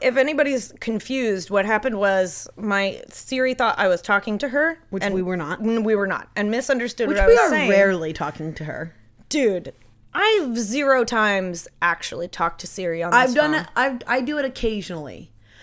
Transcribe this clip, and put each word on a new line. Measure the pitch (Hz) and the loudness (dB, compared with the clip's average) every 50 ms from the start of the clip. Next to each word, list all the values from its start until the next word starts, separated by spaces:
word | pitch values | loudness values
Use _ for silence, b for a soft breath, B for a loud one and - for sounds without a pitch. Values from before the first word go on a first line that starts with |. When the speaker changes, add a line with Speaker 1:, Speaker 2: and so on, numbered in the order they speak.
| - | 0
Speaker 1:
if | 254 240 | 0 2
anybody's | 269 262 302 311 285 285 285 269 240 - - - - | 2 2 2 2 0 0 2 0 -2 -4 -6 -12 -10
confused, | - 226 226 214 - - 262 269 247 220 196 185 156 - | -6 -4 -4 -4 -4 -4 -4 -2 0 -2 -2 -4 -4 -2
what | 202 196 196 | 0 0 2
happened | 214 220 214 214 262 220 | 2 0 0 0 -2 -2
was | 196 202 196 190 190 185 175 - - - - - | 0 2 2 2 2 0 0 -2 -10 -12 -12 -12
my | 185 214 208 196 196 196 190 - - - - | -8 -4 -2 -2 0 0 -2 -4 -8 -14 -14
Siri | - - - - 262 254 254 254 254 | -12 -10 -8 -6 -2 -2 0 0 0
thought | 254 247 214 - - | 0 0 0 2 2
I | 208 | 2
was | 190 180 170 - | 2 2 0 0
talking | - 202 196 - 214 208 | 0 0 0 0 -2 -4
to | 196 294 262 | -4 -4 -2
her. | 233 285 311 330 320 - _ - | 0 0 0 0 -2 -4 _ -10
Speaker 2:
Which | 190 190 196 | -6 -4 -4
Speaker 1:
and | 202 190 | -2 -2
Speaker 2:
we | 185 180 | -2 -2
were | 180 185 | -2 -4
not. | 175 151 151 180 - | -4 -4 -6 -6 -4
Speaker 1:
n-, | 214 226 233 233 208 | -2 -2 0 0 2
we | 220 214 | 2 2
were | 202 202 | 2 0
not. | 190 160 - - - - | -2 -4 -6 -8 -8 -6
And | 202 202 208 | -4 -2 -2
misunderstood | 226 247 269 - 269 240 240 240 - - 226 | -2 -2 0 0 0 0 -2 -4 -4 -2 -2
Speaker 2:
Which | 277 359 | 0 2
Speaker 1:
what | 403 - | 6 8
I | |
Speaker 2:
we | 466 466 | 8 8
Speaker 1:
was | 480 | 8
Speaker 2:
are | - - | 8 4
Speaker 1:
saying. | 302 311 277 220 | 4 2 4 4
Speaker 2:
rarely | 196 196 196 196 185 170 160 160 156 | 6 6 6 4 4 0 -2 -4 -4
talking | - 147 151 - - 156 160 156 | -4 -6 -6 -6 -6 -8 -8 -8
to | - 151 | -8 -8
her. | 151 - - 165 165 - - - _ _ _ - - | -8 -8 -8 -10 -12 -14 -20 -20 _ _ _ -10 -4
Speaker 1:
Dude, | - 302 262 208 190 175 - - - _ - - _ _ - - - | 0 2 2 2 2 0 -6 -10 -18 _ -20 -20 _ _ -16 -8 -2
I've | 311 403 440 440 403 302 247 226 240 | 0 2 4 4 2 2 0 -2 -2
zero | 220 196 233 294 285 269 269 254 233 | -2 -2 -2 0 2 4 4 4 2
times | - 240 220 214 208 196 190 185 180 175 165 - - _ - | 2 2 2 2 2 2 0 0 -2 -6 -8 -10 -10 _ -2
actually | 170 175 165 - - - - - 175 | 0 0 0 0 -4 -10 -8 -8 -8
talked | 180 - - 170 165 - - | -8 -4 -2 -4 -4 -4 -6
to | - | -10
Siri | - - 202 185 170 165 165 | -10 -8 -6 -4 -4 -4 -4
on | 170 175 | 0 2
this | 208 240 | 4 4
Speaker 2:
I've | 254 254 240 | 4 4 4
done | 294 302 302 311 | 2 2 2 2
Speaker 1:
phone. | 302 | -2
Speaker 2:
it. | 285 - - | -4 -4 -2
I've, | - 262 277 254 240 - | 0 0 0 -2 -4 -4
I | - 240 262 | -2 -2 -2
do | 247 285 302 | -2 -2 -4
it | 302 277 | -2 -4
occasionally, | 262 254 - 240 220 220 202 165 - 175 160 147 123 87 - 170 - - b b b b b | -4 -4 -4 -4 -2 -2 -4 -6 -8 -10 -10 -10 -12 -14 -16 -18 -20 -20 b b b b b